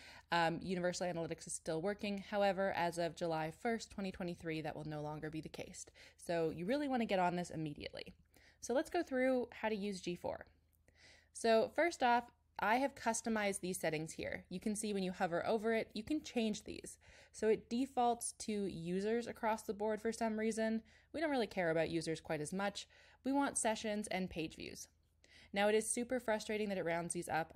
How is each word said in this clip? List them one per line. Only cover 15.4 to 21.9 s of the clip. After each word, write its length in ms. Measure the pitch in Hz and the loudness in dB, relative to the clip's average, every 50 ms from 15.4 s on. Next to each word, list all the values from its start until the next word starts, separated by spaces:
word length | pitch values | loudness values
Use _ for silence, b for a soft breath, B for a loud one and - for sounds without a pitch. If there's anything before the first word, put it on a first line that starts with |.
| - | 0
over 260 | - 220 220 208 226 226 | 2 0 0 0 0 0
it, 160 | 220 - - - | 0 -2 -4 -8
you 100 | 208 214 | -10 -4
can 200 | - 311 302 - | -2 -4 -4 -4
change 400 | - - 247 226 214 208 - - | -4 -2 0 0 0 -2 -4 -8
these. 340 | - - - - - - B B B B B B B | -12 -14 -12 -12 -14 -16 B B B B B B B
So 160 | B - 220 | B -2 2
it 220 | 220 214 208 - - | 2 2 2 0 -4
defaults 640 | 240 240 269 262 - 247 240 240 233 240 - - - - | -2 -2 -2 -2 0 2 2 2 2 0 -4 -10 -10 -8
to 120 | - - | -6 -4
users 720 | 214 202 196 180 - 165 165 175 180 190 202 214 233 240 233 | -2 -2 -2 -4 -4 -6 -4 -2 -2 -2 0 0 0 -2 -2
across 380 | 214 220 - 233 214 226 220 - | -6 -8 -2 0 0 0 -2 -2
the 100 | - 202 | -6 -4
board 280 | 202 208 220 214 208 | -2 -2 -2 -2 0
for 100 | - 226 | -2 -4
some 260 | 220 - 233 226 214 | -2 0 -2 -2 0
reason. 460 | 214 220 226 208 220 220 220 220 226 B B B B B B - | 0 0 0 0 0 0 0 0 -2 B B B B B B -4
We 80 | 294 | -2
don't 100 | 330 302 | 0 2
really 160 | 277 254 208 | 2 2 0
care 240 | 202 - 190 175 160 | 0 0 0 2 4
about 180 | 160 165 160 | 4 4 2
users 300 | - | 2